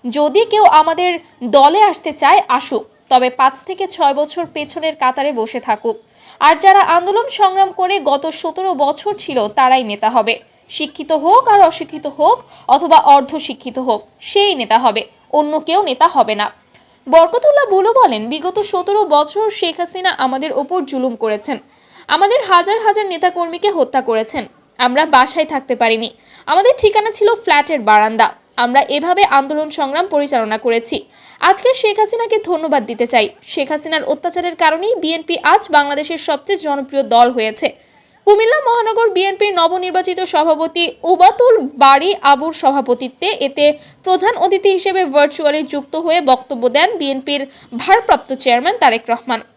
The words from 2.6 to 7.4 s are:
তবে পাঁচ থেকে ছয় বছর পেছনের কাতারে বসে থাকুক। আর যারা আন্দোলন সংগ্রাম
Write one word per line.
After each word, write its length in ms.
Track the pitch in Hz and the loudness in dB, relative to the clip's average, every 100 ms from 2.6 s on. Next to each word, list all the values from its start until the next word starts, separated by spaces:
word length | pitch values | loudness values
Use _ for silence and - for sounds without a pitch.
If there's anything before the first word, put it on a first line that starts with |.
| 262 240 - _ _ | -2 -6 -8 _ _
তবে 180 | 254 254 254 | 2 2 0
পাঁচ 160 | 262 269 - | -2 -2 -12
থেকে 180 | 370 381 | -8 -6
ছয় 280 | - 285 277 | 0 0 0
বছর 240 | 294 339 330 | -4 -6 -8
পেছনের 420 | 311 294 339 320 311 | -8 -10 -6 -6 -2
কাতারে 300 | 254 254 277 | -2 -2 -4
বসে 260 | 247 220 247 240 | -4 -6 -8 -4
থাকুক। 280 | 208 240 220 _ _ - - | -4 -4 -8 _ _ -20 0
আর 120 | 294 320 | 2 4
যারা 180 | 392 392 359 339 | 4 4 4 0
আন্দোলন 320 | 359 403 539 | 0 -2 -2
সংগ্রাম 300 | - | -2